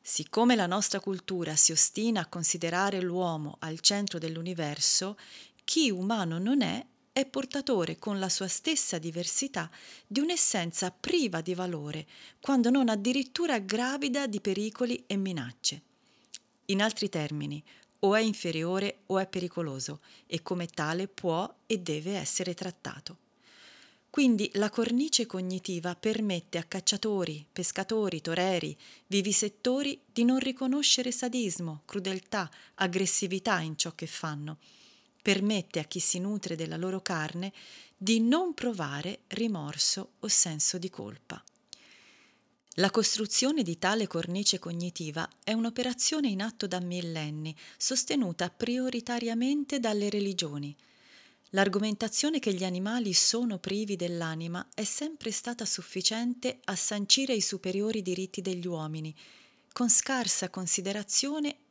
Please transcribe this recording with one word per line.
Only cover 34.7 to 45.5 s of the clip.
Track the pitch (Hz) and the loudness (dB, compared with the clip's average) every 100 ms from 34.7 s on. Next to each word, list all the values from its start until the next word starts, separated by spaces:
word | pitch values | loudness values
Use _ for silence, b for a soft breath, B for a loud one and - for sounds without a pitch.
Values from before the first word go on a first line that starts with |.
| b b b b _ | b b b b _
Permette | - 196 202 214 170 165 | 0 2 2 0 0 -6
a | |
chi | 151 180 | -4 0
si | - 180 | 0 0
nutre | 190 208 185 165 | -2 -4 -4 -4
della | 160 160 | -4 -4
loro | 185 185 | -4 -4
carne | 185 165 156 170 190 B B B B _ | -2 -2 -4 -6 -8 B B B B _
di | 190 226 | 2 4
non | 226 302 370 | 6 4 2
provare | 294 240 202 147 143 170 208 _ | -2 -4 -4 -4 -4 -6 -10 _
rimorso | 190 233 190 147 151 - - 190 _ | -4 -2 -2 -6 -2 0 0 -6 _
o | 214 | 2
senso | - 175 151 - 180 | 4 4 2 0 0
di | 180 | -6
colpa. | - 104 107 _ - - _ _ B B B B B B B B B _ - | -8 -12 -14 _ -14 -14 _ _ B B B B B B B B B _ 0
La | 190 | 2
costruzione | 226 208 220 214 - 262 311 | 4 2 2 2 2 4 2
di | 180 165 | 0 0
tale | 185 220 196 | 0 2 0
cornice | 165 170 185 208 190 | -2 -2 0 0 0
cognitiva | 170 170 175 - 156 151 - _ | -4 -6 -6 -6 -8 -6 -6 _
è | - | -2